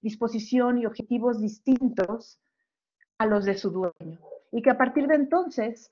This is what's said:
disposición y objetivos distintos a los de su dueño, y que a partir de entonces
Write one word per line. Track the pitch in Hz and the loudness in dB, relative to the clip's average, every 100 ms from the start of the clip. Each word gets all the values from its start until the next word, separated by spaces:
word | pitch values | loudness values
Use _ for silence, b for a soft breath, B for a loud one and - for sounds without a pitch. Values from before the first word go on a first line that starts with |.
disposición | 220 - 226 226 214 247 247 247 | -8 -4 -4 -4 0 2 2 2
y | 220 | -2
objetivos | - - 240 240 220 | -4 -4 0 0 0
distintos | 214 214 - 254 254 - 180 226 - - _ _ _ _ _ _ _ - | -4 -2 0 2 2 0 -2 -4 -12 -20 _ _ _ _ _ _ _ -2
a | 220 | 0
los | 208 | 2
de | 196 | 0
su | 196 196 | -2 -2
dueño, | 185 180 - 160 165 - - _ | -2 -4 -6 -14 -16 -18 -20 _
y | 233 | 0
que | 262 | 2
a | - | 4
partir | 262 285 277 | 2 2 2
de | 302 | 2
entonces | 285 349 349 - 220 226 - | 4 0 0 -4 -6 -8 -8